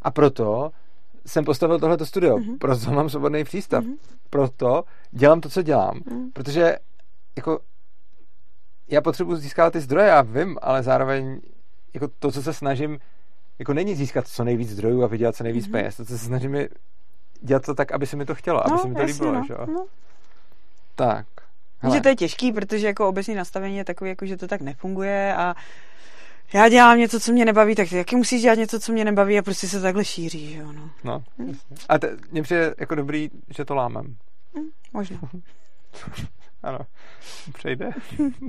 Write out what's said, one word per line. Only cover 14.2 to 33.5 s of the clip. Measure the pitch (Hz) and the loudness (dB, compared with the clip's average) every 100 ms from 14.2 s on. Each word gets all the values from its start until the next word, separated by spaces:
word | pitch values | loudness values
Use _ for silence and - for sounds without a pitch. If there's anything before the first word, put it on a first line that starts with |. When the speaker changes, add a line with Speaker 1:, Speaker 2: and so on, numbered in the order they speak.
| - | -2
Speaker 1:
co | - | -2
nejvíc | 120 120 117 | 0 2 0
zdrojů | 104 110 123 | -2 2 4
a | 120 | 2
vydělat | 110 117 110 | 2 0 0
co | |
nejvíc | 113 117 101 | -2 -2 -2
Speaker 2:
Mhm. | |
Speaker 1:
peněz. | 113 101 - | -2 -2 -4
To, | |
co | 113 120 | -6 -6
se | |
snažím, | 117 127 131 | -4 -2 -2
je | 139 143 - - - - - - - | -2 -4 -6 -10 -10 -10 -10 -10 -8
dělat | 123 135 - | 2 2 2
to | |
tak, | 143 143 | -2 0
aby | - 135 | -2 -2
se | 147 | -4
mi | |
to | 143 | -6
chtělo, | 151 - 156 | -4 0 2
aby | - | 2
Speaker 2:
No, | 330 | 2
Speaker 1:
se | 370 | 0
mi | |
to | 370 | 0
Speaker 2:
jasně, | - | -2
Speaker 1:
líbilo, | - 320 | 0 -2
Speaker 2:
no. | 262 277 | -2 -4
Speaker 1:
že | |
jo? | - - | -6 -6
Speaker 2:
No. | 330 381 - - - - - - - - - - | -6 -6 -8 -10 -10 -10 -10 -10 -10 -10 -10 -8
Speaker 1:
Tak. | - 127 107 107 - - - - - | -2 0 0 -4 -8 -8 -8 -10 -4
Speaker 2:
Vím, | - | 2
že | |
Speaker 1:
Hele. | 277 | 4
Speaker 2:
to | 269 | 4
je | 262 | 4
těžký, | 165 - 254 | 2 0 -2
protože | 220 196 214 208 | 0 -2 0 0
jako | 202 202 | 2 0
obecný | 190 196 | 0 -2
nastavení | 208 175 190 196 196 | -4 -4 -4 -4 -4
je | |
takový, | 196 175 190 | -6 -6 -6
jako | 185 196 | -6 -6
že | 185 | -6
to | 180 | -6
tak | 202 | -6
nefunguje | 139 143 185 190 196 202 196 185 | -6 -6 -6 -4 -2 0 0 0
a | 175 175 - - - - - - - - - | 0 -2 -8 -10 -10 -10 -10 -10 -10 -10 0
já | 196 226 | 8 10
dělám | 240 240 233 | 12 12 10
něco, | 233 226 | 6 2
co | 220 | 2
mě | 240 | 6
nebaví, | 226 214 214 | 6 8 6
tak | 220 180 | 4 2
ty | 180 | 0
taky | 180 247 | 0 2
musíš | 233 247 | 2 4
dělat | 233 226 | 6 6
něco, | 220 226 | 4 -2
co | - | -2
mě | 226 | 0
nebaví | 220 202 196 202 | 2 4 4 4
a | |
prostě | 196 190 190 | 2 -2 -2
se | 196 | 0
takhle | 185 185 | 0 0
šíří, | 196 - 165 160 151 | 0 -2 -4 -6 -8
že | 151 | -8
jo, | 151 | -8
no. | 151 156 - | -8 -8 -8
Speaker 1:
No, | 127 131 127 - | -6 -6 -6 -8
Speaker 2:
Hm. | 247 | -8
Speaker 1:
jasně. | 139 - 135 - | -8 -10 -8 2
A | 156 | 2
te-, | 147 - - | 2 -4 -6
mně | 170 | -6
přijde | 151 175 160 - | 0 2 2 -2
jako | 156 | -4
dobrý, | 156 143 151 151 - | -4 -2 -4 -6 -8
že | - | -10